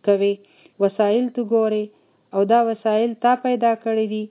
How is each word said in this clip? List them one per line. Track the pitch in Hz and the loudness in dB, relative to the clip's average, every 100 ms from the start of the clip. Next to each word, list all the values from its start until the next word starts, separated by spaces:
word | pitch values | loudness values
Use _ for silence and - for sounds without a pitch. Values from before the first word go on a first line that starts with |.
| - | 0
کوئ، | 202 202 196 _ _ _ _ | 0 0 -4 _ _ _ _
وسایل | 196 196 208 220 247 | -2 0 0 0 -2
تو | 247 214 | -4 -2
ګورئ | 226 220 214 208 _ _ _ _ | 0 0 -2 -6 _ _ _ _
او | 196 202 | -4 2
دا | 233 233 | 2 2
وسایل | 220 226 214 240 226 | -2 -2 0 -2 0
تا | 240 247 | 0 0
پیدا | 254 247 233 226 | -2 0 0 -2
کړي | 226 220 214 | -4 -4 -4
دي | 214 214 | -6 -8